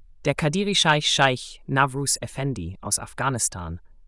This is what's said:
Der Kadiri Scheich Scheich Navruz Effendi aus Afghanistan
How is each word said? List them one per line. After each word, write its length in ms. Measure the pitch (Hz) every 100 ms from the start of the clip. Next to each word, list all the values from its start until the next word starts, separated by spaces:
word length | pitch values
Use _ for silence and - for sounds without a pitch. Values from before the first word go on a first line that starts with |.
| - - -
Der 100 | -
Kadiri 400 | 156 175 202 190
Scheich 340 | 165 151 -
Scheich 540 | - 135 127 - - -
Navruz 520 | 135 135 131 139 -
Effendi 580 | - - 139 117 85 95
aus 180 | - -
Afghanistan 800 | - - 123 123 - 90 80 87 - -